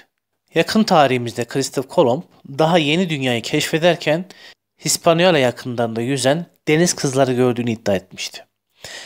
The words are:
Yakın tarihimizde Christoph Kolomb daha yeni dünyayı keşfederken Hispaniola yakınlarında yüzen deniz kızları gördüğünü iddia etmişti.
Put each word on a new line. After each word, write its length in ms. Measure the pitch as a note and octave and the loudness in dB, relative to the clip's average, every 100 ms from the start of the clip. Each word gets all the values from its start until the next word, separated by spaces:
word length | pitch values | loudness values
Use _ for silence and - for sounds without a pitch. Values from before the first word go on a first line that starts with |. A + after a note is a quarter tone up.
| - _ _ _ _ E3 | -20 _ _ _ _ -2
Yakın 280 | E3 A3 | 0 2
tarihimizde 600 | G#3+ E3+ C#3 B2+ A#2+ A2+ A#2 | 4 4 4 2 -2 -6 -6
Christoph 420 | C#3 C3 - C3 | -4 -4 -4 -2
Kolomb 360 | - C3+ C3 - _ - | 2 2 2 -4 _ -10
daha 280 | C3+ D#3+ F3 | 0 2 2
yeni 320 | C#3+ E3 F#3 | 2 0 0
dünyayı 320 | D3+ C3 A#2 | -2 -2 -2
keşfederken 840 | - D3+ - D#3+ F3 D#3 D#3 D#3+ F#3 - - - _ _ D3+ | -2 -2 -2 0 0 0 0 -2 -4 -16 -20 -20 _ _ -6
Hispaniola 520 | - E3+ E3 F#3 D#3+ | -2 2 4 4 4
yakınlarında 640 | B2+ A#2 C3 A#2 A#2 A2+ | 2 -2 -6 -4 -4 -4
yüzen 440 | A#2+ C#3 B2+ D#3 F3 _ - | -4 0 0 0 -4 _ -2
deniz 260 | D#3 F3 | 2 2
kızları 400 | - C#3+ C3 C3 | 0 -2 0 0
gördüğünü 380 | B2 B2+ A#2+ A#2+ | 2 0 0 -2
iddia 240 | A2 - F#2+ | -4 -2 -2
etmişti. 500 | - - - - - _ _ _ - - | -4 -12 -12 -14 -20 _ _ _ -20 -18